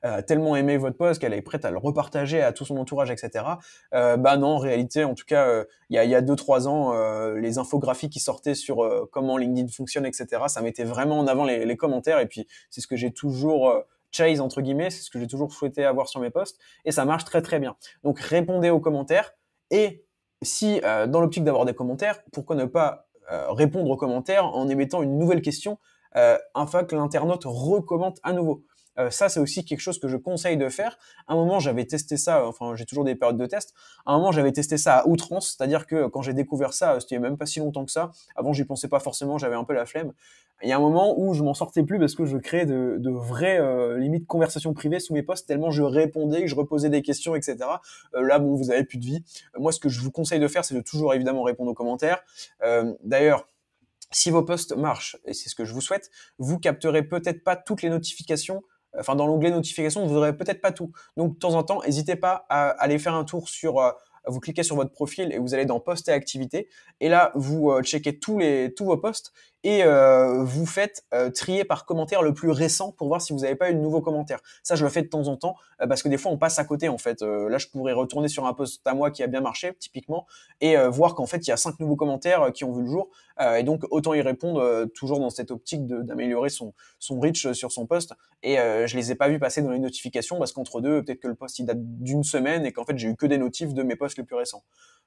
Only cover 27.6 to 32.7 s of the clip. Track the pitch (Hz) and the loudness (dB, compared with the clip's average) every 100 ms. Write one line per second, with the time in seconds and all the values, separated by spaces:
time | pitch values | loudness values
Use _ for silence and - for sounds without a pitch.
27.6 | 147 202 - 170 185 185 170 180 165 147 | 2 0 2 -2 -2 -4 -4 -2 0 -2
28.6 | _ _ _ - 123 - 196 175 143 185 | _ _ _ -4 -2 2 2 2 -2 -4
29.6 | 170 - 185 175 135 131 180 175 175 156 | -6 -6 -6 -6 -4 -4 -4 -4 0 0
30.6 | 131 160 226 - _ - - 165 170 190 | -2 -2 -6 -8 _ -16 -2 0 2 2
31.6 | 143 120 120 151 - 147 - 156 117 - | 0 -2 -2 -6 -4 -4 2 2 2 -4
32.6 | 120 | -8